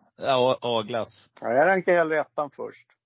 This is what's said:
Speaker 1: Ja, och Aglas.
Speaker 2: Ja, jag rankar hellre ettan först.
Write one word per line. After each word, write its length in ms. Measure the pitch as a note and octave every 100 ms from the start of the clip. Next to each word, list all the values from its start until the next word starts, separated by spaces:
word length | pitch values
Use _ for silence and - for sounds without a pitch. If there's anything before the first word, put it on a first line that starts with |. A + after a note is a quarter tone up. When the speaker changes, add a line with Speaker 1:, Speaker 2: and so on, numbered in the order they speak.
| _ -
Speaker 1:
Ja, 380 | C#3 B2+ B2+ B2+
och 160 | A#2+ A#2
Aglas. 520 | G#2 A#2 G2+ - - -
Speaker 2:
Ja, 120 | A2
jag 140 | B2+ E3+
rankar 260 | F#3+ F3+
hellre 280 | F3 D#3+ D#3
ettan 300 | - - C#3+
först. 360 | - G#2+ - _ _